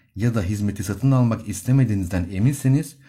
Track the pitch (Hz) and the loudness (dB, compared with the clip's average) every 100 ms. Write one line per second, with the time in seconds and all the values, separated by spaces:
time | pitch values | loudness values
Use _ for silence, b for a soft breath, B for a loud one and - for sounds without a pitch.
0 | b 98 120 110 90 104 104 101 98 98 | b -4 -2 0 -2 -2 -2 -4 -6 -2
1 | 135 131 120 110 104 - - 135 117 98 | 2 4 2 0 -6 -6 0 2 2 0
2 | 90 92 87 95 120 139 131 139 160 - | -2 -2 -4 0 0 2 2 2 0 -10